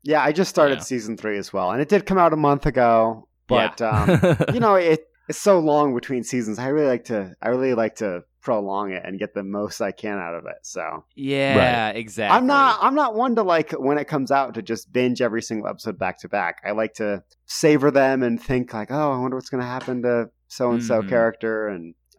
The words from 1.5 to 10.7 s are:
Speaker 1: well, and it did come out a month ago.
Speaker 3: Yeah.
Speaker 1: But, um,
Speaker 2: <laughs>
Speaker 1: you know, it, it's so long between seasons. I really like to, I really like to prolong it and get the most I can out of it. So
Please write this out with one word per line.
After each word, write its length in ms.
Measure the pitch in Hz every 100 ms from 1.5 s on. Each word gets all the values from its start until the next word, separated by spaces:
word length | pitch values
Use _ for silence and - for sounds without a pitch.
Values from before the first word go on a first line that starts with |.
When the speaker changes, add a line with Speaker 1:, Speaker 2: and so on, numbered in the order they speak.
Speaker 1:
well, 200 | 98 92
and 100 | 113
it 80 | 147
did 160 | 208 -
come 120 | 190
out 140 | 170
a 40 | 156
month 280 | 147 143 151
ago. 600 | 127 120 117 113 113 _ _ -
Speaker 3:
Yeah. 220 | 123 110 -
Speaker 1:
But, 60 |
um, 560 | 117 107 104 170 180 139 -
Speaker 2:
<laughs> 80 |
Speaker 1:
you 60 | 240
know, 160 | 226 190
it, 300 | 170 160 - _ -
it's 120 | 151
so 180 | 208 190
long 340 | 156 147 147 120
between 280 | - 127
seasons. 360 | 113 127 107 107
I 80 | 131
really 200 | 151 143
like 180 | 120 -
to, 280 | 107 95 -
I 80 | 110
really 240 | 127 131
like 220 | 117 95 -
to 240 | 107 87 - _
prolong 500 | - 113 98 98 101
it 100 | 92
and 140 | 90 95
get 160 | 104
the 80 | 104
most 380 | 95 104 104 -
I 100 | 104
can 280 | - 107 101
out 160 | 87 85
of 100 | -
it. 120 | -
So 420 | -